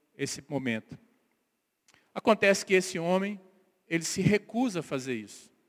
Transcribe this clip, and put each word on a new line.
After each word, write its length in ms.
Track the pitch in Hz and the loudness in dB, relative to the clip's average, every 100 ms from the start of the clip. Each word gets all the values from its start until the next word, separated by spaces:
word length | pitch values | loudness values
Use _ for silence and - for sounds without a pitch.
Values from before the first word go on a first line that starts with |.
| _ - | _ -8
esse 260 | 139 - - | -8 -8 -8
momento." 500 | 143 131 110 - - _ _ _ _ _ _ _ _ _ _ _ | -4 -2 -4 -6 -20 _ _ _ _ _ _ _ _ _ _ _
Acontece 520 | - - 208 202 196 - | -4 2 4 4 4 4
que 80 | |
esse 240 | 185 185 175 | 2 2 -4
homem, 420 | 165 185 196 202 - _ _ _ _ | 0 0 0 -6 -14 _ _ _ _
ele 180 | 165 160 | -4 -4
se 160 | 185 | 0
recusa 580 | 190 208 - 226 254 180 | 2 2 0 -2 -2 -2
a 40 | |
fazer 320 | - 139 131 120 | -4 -6 -4 -6
isso. 360 | 101 - - _ | -8 -18 -20 _